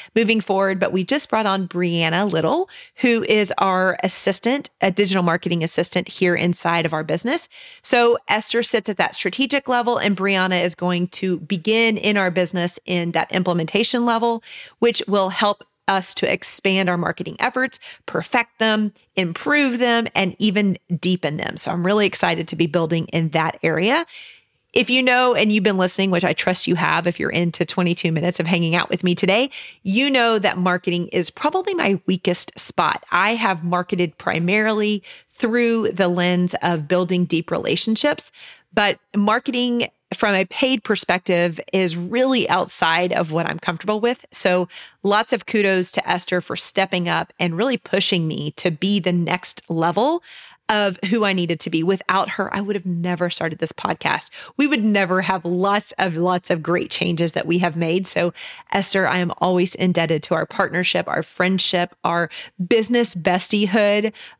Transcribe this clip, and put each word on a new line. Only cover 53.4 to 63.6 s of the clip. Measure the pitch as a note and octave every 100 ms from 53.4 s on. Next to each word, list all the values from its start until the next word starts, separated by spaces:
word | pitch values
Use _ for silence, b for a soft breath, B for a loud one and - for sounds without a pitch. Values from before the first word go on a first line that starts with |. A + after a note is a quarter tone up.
| E3 D#3+
this | D#3+
podcast. | - - D#3+ D#3 D3 - B B -
We | C#4+
would | C#4+
never | G#3+ G3+ F#3 F#3
have | F#3 F#3+ F3
lots | F3+ G3 G3+ - -
of, | F#3+ D#3+
lots | F3 F3+ -
of | E3+
great | D#3 F3 -
changes | - F3+ E3+ E3+
that | - -
we | E3+
have | F3 D#3+
made. | E3 F3+ F#3+
So | - F3 B B B B
Esther, | G3 F#3+ G3 F3+
I | F3+
am | F3 -
always | F3+ F3+ F#3 -
indebted | F#3 E3+ E3 D#3+
to | - D#3+
our | D#3+
partnership, | - F3+ E3+ F3+ F3 E3+
our | -
friendship, | D#3+ - F3+ F#3+ - F3+ F3 -
our | - E3+ E3+ B B - F3+
business | A#3 G#3+ A#3+ A#3 F3+
bestiehood | E3 F#3 - G#3+